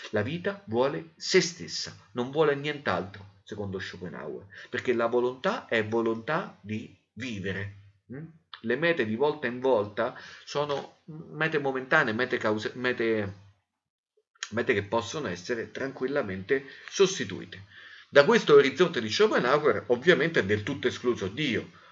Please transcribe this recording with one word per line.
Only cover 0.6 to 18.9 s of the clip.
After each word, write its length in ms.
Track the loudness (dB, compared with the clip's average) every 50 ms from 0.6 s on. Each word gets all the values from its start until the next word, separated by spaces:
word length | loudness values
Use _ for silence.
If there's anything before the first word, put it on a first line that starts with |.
| -8
vuole 480 | -4 0 2 2 2 0 -4 -8 -12 -16
se 260 | _ -8 2 4 4
stessa, 540 | 4 4 -4 -8 -12 -10 -8 -10 -10 -10 -12 -16 -20 _
non 180 | _ -4 -4 -2
vuole 260 | 0 2 2 2 2
nient'altro, 840 | 0 -2 -6 -6 -4 -2 -2 -2 -2 -2 -6 -10 -16 -18 -20 -20 _ _
secondo 360 | -14 -10 -8 -8 -6 -6 -8
Schopenhauer, 680 | -8 -8 -12 -12 -12 -12 -12 -10 -10 -10 -10 -12 -14 -16 -18 -20 -16 -8
perché 240 | -8 -4 0 0 0
la 140 | 2 2 2
volontà 600 | 2 2 2 2 -2 -2 -2 -2 -2 -2 -4 -2
è 180 | 0 0 0
volontà 720 | 2 0 0 2 0 0 -2 -4 -2 -2 -2 -4 -6 -12 -18
di 360 | _ -8 -8 -8 -8 -10 -18 _ _ _ _
vivere. 600 | -10 -8 -8 -8 -6 -6 -6 -6 -6 -6 -8 -10 -14 -20 -20 _ _ _ _ -14
Mm? 120 | -14 -14 -16 -18 -20 _ _ -20 -12
Le 140 | -4 -2 -2
mete 300 | 0 2 0 2 2 0
di 100 | -2 0
volta 320 | 0 0 0 0 0 -4 -6
in 120 | -6 -2
volta 580 | 2 2 2 2 2 0 -2 -4 -4 -4 -4 -8 -16 -18 -20 -20 -18
sono 560 | -8 -4 -4 -2 -2 -2 -6 -6 -10 -16 _ _
mete 520 | -18 -16 -16 -14 -14 -2 0 0 2 2 0
momentanee, 560 | 0 0 -2 -2 -2 2 2 4 4 2 2
mete 240 | 0 0 0 0 0
cause-, 340 | 0 0 0 0 -2 -6 -6
mete, 580 | -2 -2 -2 0 0 0 2 2 0 0 -4 -6 -12 -18 -20 _ _ _ _ _ _ _ _ _ _ _ _ _ _ _ _ _ _ -14 -6
mete 240 | -4 -4 0 0 0
che 100 | 0 0
possono 440 | 0 -2 -2 -2 -2 -6 -6 -6 -6
essere 440 | -6 -8 -6 -6 -4 -4 -4 -8
tranquillamente 960 | -8 -6 -6 -6 -4 -4 -4 -2 -2 -2 -2 -2 -6 -8 -2 0 0 0 0 -6 -16 -18 -18 -12
sostituite. 760 | 2 4 4 4 4 -2 -6 -6 -6 -10 -10 -12 -16 -18 -18 -20 -20 -20 -20 -20 -20 -20 -20 _
Da 160 | 8 8 8
questo 300 | 8 6 4 6 8 10
orizzonte 440 | 10 10 8 4 2 2 2